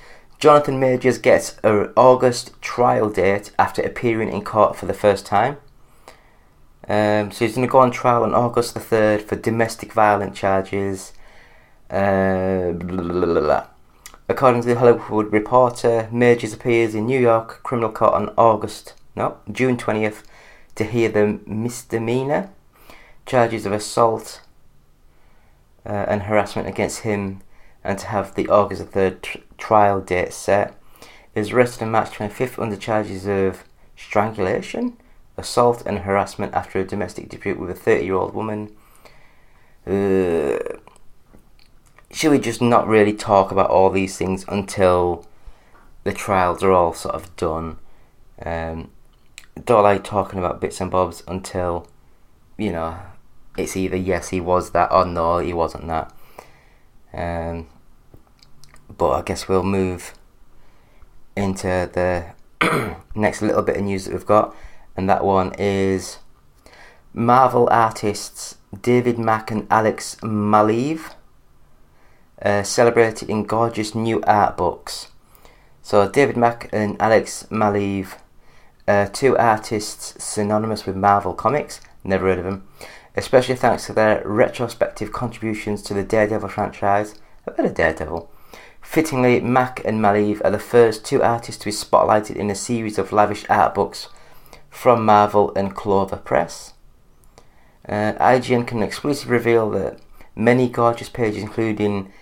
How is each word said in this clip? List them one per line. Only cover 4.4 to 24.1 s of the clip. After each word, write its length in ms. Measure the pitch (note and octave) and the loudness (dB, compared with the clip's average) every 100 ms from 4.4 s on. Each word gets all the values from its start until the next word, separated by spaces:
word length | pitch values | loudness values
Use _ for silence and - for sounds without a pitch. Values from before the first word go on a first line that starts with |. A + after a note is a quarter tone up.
court 320 | - A2 G#2 - | -2 2 2 2
for 100 | F#2 | -8
the 80 | |
first 320 | F#2+ G#2 G2 - | 0 2 2 0
time. 300 | G2+ B2 C#3+ - _ - _ - - _ _ _ _ - _ - | 0 0 -2 -16 _ -20 _ -20 -20 _ _ _ _ -20 _ -4
Um, 440 | G#2 G#2 G#2+ G#2 | 0 2 2 -2
so 120 | - | -2
he's 120 | A#2 A#2 | -2 0
gonna 100 | B2 | 2
go 140 | C3+ | 4
on 100 | B2 | 4
trial 320 | - B2+ A#2+ | 4 0 2
on 120 | A2 | 2
August 400 | A2+ A#2+ A#2+ A#2 | 2 0 0 -2
the 60 | A2+ | -6
third 420 | - A2 G#2+ G#2 | -2 2 2 2
for 120 | - | -2
domestic 580 | G2 A#2+ A2+ A2+ - G#2 | -4 -2 0 -2 -2 -6
violence 460 | A2+ G#2 G2+ G2 F#2+ | 2 4 2 -2 -4
charges. 720 | G2 F#2+ F#2+ G2+ G2 F#2 - - - - - - _ _ - | -2 -2 -2 -4 -4 -6 -10 -20 -20 -20 -20 -20 _ _ -8
Uh, 800 | G2 G2 F#2+ F#2+ F#2+ F#2+ F#2+ F2+ | -2 0 2 2 0 0 0 -2
blah, 320 | E2+ F2+ F#2 | -4 -6 -6
blah, 100 | E2+ | -2
blah, 140 | F2 F2 | 0 2
blah, 140 | E2+ | 2
blah. 260 | D2 C2+ - - - _ - - - | 2 0 -2 -20 -20 _ -20 -20 -6
According 320 | A2+ C3 A#2 | 2 2 2
to 60 | A#2+ | 2
the 100 | A#2+ | 4
Hollywood 540 | B2 A#2 - G#2+ G#2+ | 4 4 2 -2 0
Reporter, 760 | G#2+ G#2+ B2 B2 A#2 B2 A#2 A2 | 0 2 4 4 2 0 0 -2
Majors 400 | A#2+ A#2+ A#2+ A2 | 2 4 4 0
appears 420 | G#2+ B2+ A#2 A2+ | -6 0 2 2
in 120 | G#2+ A2+ | -2 -2
New 120 | C3 | 2
York 460 | A#2+ A2+ A2+ - | 4 2 0 -14
Criminal 260 | - B2 A2 | -6 -2 -2
Court 240 | - A2 | 2 2
on 140 | - G#2 - | 2 -2 4
August, 560 | A#2 G#2+ G#2 - - - - G2+ | 4 4 -2 -10 -18 -20 -14 -6
no, 220 | B2 - - | -6 -6 -14
June 260 | G#2 B2+ A#2+ | -2 0 0
twentieth, 460 | - G#2+ G#2+ G#2+ - - - - - - | -2 -2 -2 -6 -20 -20 -20 -20 -20 -8
to 80 | |
hear 240 | G#2+ A#2+ A2 | -4 0 2
the 320 | G#2+ G#2 - - | 4 2 0 -6
misdemeanor 1040 | G#2+ A#2+ A#2+ - A2+ A2+ B2+ C3+ E3 G3 - _ _ - - - - - | -6 -6 -8 -6 -4 -2 -2 0 -2 -4 -14 _ _ -20 -20 -20 -20 -2
charges 400 | C3 A2+ A2 G2+ | 2 2 0 -4
of 60 | |
assault, 720 | G#2 - - A#2 | -4 -4 2 2